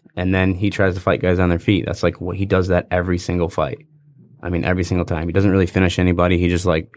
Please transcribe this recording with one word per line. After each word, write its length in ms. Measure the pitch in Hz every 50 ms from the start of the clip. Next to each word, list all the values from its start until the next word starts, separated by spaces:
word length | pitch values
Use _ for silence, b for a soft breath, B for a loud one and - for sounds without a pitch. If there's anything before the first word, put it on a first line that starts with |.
| _ - _
and 180 | 87 90 92 95
then 200 | 92 92 95 90
he 140 | 90 104 101
tries 260 | - - 98 95 87
to 60 | 90
fight 200 | - 98 80 -
guys 180 | - 90 90 90
on 100 | 92 87
their 100 | 87 85
feet. 260 | - - 101 92 -
That's, 180 | - 101 - -
like, 160 | 85 - -
what 140 | 87 92 98 95
he 80 | 101
does 240 | 101 98 92 90 95
that 180 | 90 87 - -
every 260 | 90 90 87 92 90 87
single 320 | - - 90 87 85 82
fight. 360 | - - 76 69 - - - _ _ _ _ - _ - - - - -
I 80 | - 87
mean, 160 | 87 85 -
every 180 | - 90 92 87
single 220 | - 92 90 85
time. 220 | - 87 78 82 85
He 60 | 85
doesn't 180 | 98 98 101
really 160 | 92 98 92 85
finish 320 | - 92 92 90 - -
anybody. 380 | 90 90 87 90 90 90 92 87
He 120 | 90 85
just, 160 | 90 85 87
like, 240 | 90 80 80 80 - -